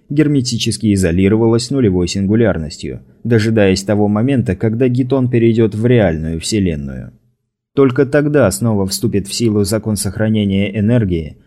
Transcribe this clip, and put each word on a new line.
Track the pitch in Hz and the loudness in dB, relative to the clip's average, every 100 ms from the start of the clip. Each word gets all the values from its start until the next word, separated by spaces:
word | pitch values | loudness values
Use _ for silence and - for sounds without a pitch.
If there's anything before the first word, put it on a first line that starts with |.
| - | -6
герметически | 147 151 143 123 113 117 95 110 | 0 2 2 -2 -4 -4 -2 0
изолировалось | 98 90 87 98 110 113 117 117 | 2 2 2 2 4 2 2 0
нулевой | 139 110 90 90 | 0 2 2 -2
сингулярностью, | 101 95 113 113 85 76 - 73 62 - _ 117 | -2 0 2 2 0 -6 -10 -12 -12 -16 _ 0
дожидаясь | 117 110 113 98 95 | 0 2 2 2 2
того | 98 104 104 | 0 0 2
момента, | 104 127 135 - 92 | 0 0 0 -2 -2
когда | 113 113 131 | -2 0 0
Гетон | 123 127 135 127 | 0 0 0 0
перейдет | 123 113 113 110 104 | 2 2 2 0 0
в | 120 | 2
реальную | 123 95 80 80 82 | 4 2 0 -4 -6
вселенную. | - 107 92 73 67 64 - - _ _ _ _ _ - | -4 -2 0 -2 -8 -12 -14 -18 _ _ _ _ _ 2
Только | 139 127 131 | 2 2 0
тогда | 151 151 147 104 | 2 2 2 2
снова | - 120 104 95 | 0 -2 -2 -2
вступит | - 113 98 95 | -4 -4 -4 -6
в | |
силу | - 117 104 | -4 0 0
закон | 98 110 110 101 | 0 -2 -2 -4
сохранения | 101 - 110 110 101 95 101 110 | -4 -4 -2 0 0 0 -2 -2
энергии, | 104 123 98 85 76 - | 0 2 0 -2 -6 -14